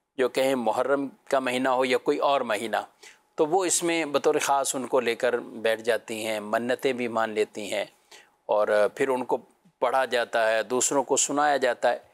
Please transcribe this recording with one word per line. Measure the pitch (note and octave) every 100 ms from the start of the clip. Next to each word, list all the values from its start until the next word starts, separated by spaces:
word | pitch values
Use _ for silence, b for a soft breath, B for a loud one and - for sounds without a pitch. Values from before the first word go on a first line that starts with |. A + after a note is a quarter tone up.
| _ -
जो | B2
कहें | C#3 C3+ C3
मुहर्रम | A2+ A#2 B2+ C#3 C#3 - -
का | C3+
महीना | C3 B2+ C3
हो | B2+ C3
या | B2
कोई | - D3
और | C#3+ C#3
महीना, | A#2+ G#2 A2+ G2+ - _ B B B -
तो | D3+
वो | F#3 F3
इसमें | - E3+ E3 D3
बतौर | C#3 D#3 C#3+
ख़ास | - C#3 C3 C3+
उनको | A#2+ C3+
लेकर | A#2 A2+ A#2+ A#2+
बैठ | B2+ A2+ A2 A2+
जाती | A2+ A2 - A2
हैं, | A2+ G#2+
मन्नतें | G#2 A2+ A#2+ B2 C3+ B2
भी | A#2+
मान | A2+ A2+
लेती | G#2+ G#2 A2 G2+
हैं | G#2+ G2+ - B B B B -
और | G#2 G#2+ G#2 G2+ -
फिर | C3+
उनको | B2+ B2 B2+ - _ _ -
पढ़ा | B2 C3 C3
जाता | A#2+ A2+ A#2 A2
है, | A2
दूसरों | G2+ B2+ - C#3+
को | B2+ C3
सुनाया | - C#3+ D3 C#3
जाता | B2+ A#2 -
है। | - -